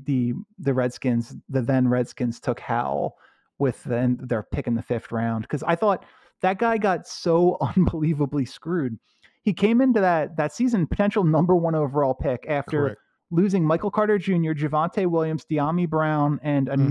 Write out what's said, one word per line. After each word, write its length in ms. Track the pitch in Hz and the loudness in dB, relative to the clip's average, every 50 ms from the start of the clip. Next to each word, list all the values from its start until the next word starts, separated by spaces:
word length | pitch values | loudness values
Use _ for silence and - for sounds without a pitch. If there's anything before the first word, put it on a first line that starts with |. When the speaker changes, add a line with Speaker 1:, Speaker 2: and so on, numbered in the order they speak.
| 139 | -4
Speaker 1:
the, 280 | 147 135 127 120 120 120 - - - _ - | -2 -2 0 -2 -2 -4 -6 -10 -14 _ -6
the 140 | 143 139 | -4 -2
Redskins, 640 | 127 127 123 123 - - - 127 120 117 113 - - - - - | 0 0 -2 -2 -4 -4 -2 -2 0 -2 -2 -4 -12 -18 -12 -4
the 100 | 131 131 | -4 -2
then 240 | 117 131 135 131 127 123 | 0 2 2 2 2 2
Redskins 520 | 123 123 120 - - - 123 120 117 - | 2 0 0 -4 -4 -4 -4 -4 -4 -4
took 180 | - 131 117 - | -6 -6 -6 -6
Howell 560 | - - 117 120 123 69 69 - - - - _ _ _ _ _ _ _ _ - | -6 -4 -4 -2 -2 -2 -2 -2 -4 -6 -8 _ _ _ _ _ _ _ _ -2
with 240 | 143 131 - - - | -2 -2 -2 -4 -6
the, 120 | 135 120 | -4 -2
and 220 | 120 127 123 127 131 131 120 | 0 0 0 0 -2 -4 -4
their 140 | 120 110 | -4 -4
pick 240 | - - - 147 - | -4 -4 -6 -6 -4
in 80 | 123 117 | -2 -4
the 80 | 110 | -4
fifth 300 | - - 120 110 - - | -2 -4 -4 -4 -4 -6
round, 340 | 117 113 117 117 113 110 110 - | -4 -4 -2 -2 -2 -4 -4 -6
'cause 140 | 151 135 - | -6 -4 -2
I 100 | 170 170 | -2 -2
thought 280 | - 220 208 185 - - - - _ _ _ _ _ | 0 2 0 0 -2 -6 -14 -20 _ _ _ _ _
that 160 | - 185 196 190 | -2 -2 0 0
guy 200 | 233 233 226 214 | 0 0 0 0
got 280 | 208 196 175 160 - | 0 0 0 -2 -4
so 520 | - - - - 170 165 170 175 180 - - | -10 -16 -4 0 2 4 4 4 4 2 0
<laughs> 180 | 143 113 - | -2 0 2
unbelievably 680 | 185 170 - 185 160 151 165 147 143 147 135 147 147 123 | 2 2 2 2 0 0 0 0 0 -2 -2 0 -2 -4
screwed. 520 | - - - - 160 185 170 135 120 113 - _ _ _ _ _ _ _ _ | -4 -8 -12 -8 -6 -4 -2 -2 -4 -6 -8 _ _ _ _ _ _ _ _
He 120 | _ 214 175 | _ -2 0
came 260 | - 196 220 233 247 | 2 2 4 4 4
into 200 | 269 262 233 208 | 4 4 4 4
that, 340 | 190 180 170 160 143 - 156 | 4 4 4 2 0 -2 -2
that 160 | 156 151 151 | -4 -4 -4
season 340 | - - 247 254 233 190 156 | -2 -2 0 0 2 0 0
potential 380 | - - - 202 208 - 214 185 | 0 0 0 0 0 2 2 2
number 320 | 156 160 151 180 175 185 | 4 4 4 4 4 4
one 180 | 170 170 165 160 | 2 2 0 0
overall 380 | 156 147 127 139 147 139 131 | 0 -2 0 0 0 0 0
pick 320 | 131 - 165 139 123 - - | 0 -2 -2 -4 -4 -4 -4
after 360 | 147 147 139 - - 160 147 143 127 | -4 -4 -4 -4 -2 -2 0 0 -2
Speaker 2:
Correct. 120 | 104 - _ _ _ _ _ _ | -4 -8 _ _ _ _ _ _
Speaker 1:
losing 340 | 170 170 202 202 196 185 160 | 0 2 2 2 2 2 2
Michael 260 | 156 165 170 214 202 | 2 0 0 -2 -2
Carter 280 | - 220 214 208 214 196 | 0 0 2 2 2 0
Junior, 360 | - 196 185 170 165 156 156 | 0 0 0 0 0 0 -2
Javonte 520 | 143 156 139 151 151 165 175 - 214 190 | -2 -2 -2 0 -2 -2 -2 -2 -2 0
Williams, 400 | 175 165 160 160 160 160 156 - - | 0 0 0 0 -2 -4 -6 -4 -4
Dyami 380 | 160 147 143 156 170 180 175 160 | -2 0 0 0 0 0 0 0
Brown, 500 | 160 156 156 156 156 147 147 147 147 - | 0 0 0 0 2 2 2 0 0 -2
and 260 | - 151 143 139 135 131 | -2 -2 0 0 0 0
Speaker 2:
Mm-hmm. 140 | 139 139 135 135 | 2 2 2 2